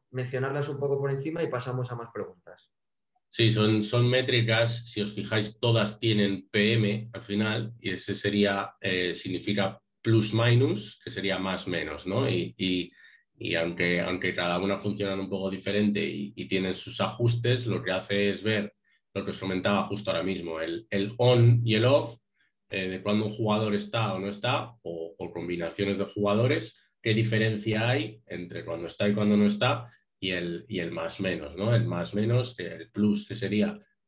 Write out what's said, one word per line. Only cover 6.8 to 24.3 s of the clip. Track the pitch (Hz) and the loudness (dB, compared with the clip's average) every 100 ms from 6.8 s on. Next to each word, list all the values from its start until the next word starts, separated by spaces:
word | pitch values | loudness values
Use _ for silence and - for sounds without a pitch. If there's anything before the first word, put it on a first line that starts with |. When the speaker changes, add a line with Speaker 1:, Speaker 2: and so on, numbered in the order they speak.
| 104 104 - | 2 0 -6
Speaker 2:
al | 92 | -12
final, | - 101 110 113 117 - | -4 0 0 -2 -4 -8
y | 95 | -8
ese | 92 - 101 | -6 -6 -4
sería, | 101 104 101 98 95 - | 0 4 4 2 -4 -6
eh, | 98 92 90 82 | -2 0 -2 -4
significa | 92 92 - 101 98 - _ _ | -6 -6 -2 0 0 -4 _ _
plus | 117 113 104 | 2 4 4
minus, | 113 120 120 143 202 - - | 2 6 6 4 0 -6 -14
que | - | -10
sería | 110 95 92 | -4 -2 -2
más | 95 90 95 | -2 -4 -4
menos, | 85 76 73 90 | -4 -4 -6 -4
¿no? | 107 135 | 0 0
Y, | 90 85 - | 0 -4 -4
y, | 92 90 87 - - _ _ - | -2 0 -4 -12 -20 _ _ -12
y | - 85 | -4 -2
aunque, | 85 85 87 87 | -2 0 0 0
aunque | 87 90 92 | -2 -2 -4
cada | 87 87 87 | -2 -2 0
una | 98 98 | 0 -2
funciona | 107 101 98 | -4 -4 -4
un | 98 98 | -4 -4
poco | 98 95 | -4 -4
diferente | 95 101 101 104 92 | -4 -2 2 2 2
y, | 80 82 - - | -2 -4 -8 -10
y | 90 | -4
tienen | 95 92 | 0 0
sus | - - - | -4 -8 -4
ajustes, | 101 - 120 - 120 123 117 | -2 2 0 2 2 0 0
lo | 92 | -2
que | 92 | -2
hace | 92 - 101 101 | -4 0 0 2
es | 90 | 0
ver | 104 107 104 - _ _ _ | 0 0 -2 -10 _ _ _
lo | 98 | -6
que | 98 | -6
os | 87 | -6
comentaba | 95 92 101 101 87 | -4 0 2 2 0
justo | 101 - | -4 -2
ahora | 85 | -2
mismo, | 90 87 85 80 | -2 -4 -6 -6
el, | 82 85 - | -6 -6 -4
el | 101 101 120 | -4 -2 2
on | 123 120 117 117 | 4 8 8 8
y | 113 107 | 4 4
el | 120 | 6
off, | 143 - - _ _ _ _ _ | 4 2 -10 _ _ _ _ _
eh, | 95 92 | -6 -4
de | 92 | -4
cuando | 101 107 107 | 0 0 0
un | 110 | -2
jugador | 110 107 110 101 | 0 2 2 -2
está | - 117 107 | -2 -2 -2
o | 95 | -2
no | |
está, | 98 | -6